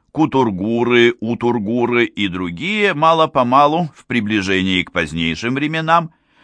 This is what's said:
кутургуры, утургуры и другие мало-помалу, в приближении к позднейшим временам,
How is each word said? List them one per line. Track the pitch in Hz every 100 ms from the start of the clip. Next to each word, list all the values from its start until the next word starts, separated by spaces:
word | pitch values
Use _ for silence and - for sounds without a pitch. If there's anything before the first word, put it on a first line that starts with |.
| _
кутургуры, | - 151 135 120 92 104 117 120 120 120 117
утургуры | 110 113 117 120 101 123 120 120
и | 117 - 101
другие | 90 90 85 165 214 202
мало-помалу, | 156 160 165 156 147 123 131 147 160 165 -
в |
приближении | - 120 104 107 95 95 95 92
к | 85
позднейшим | 90 80 82 82 80 117
временам, | 131 151 160 160 170 165 _ _ _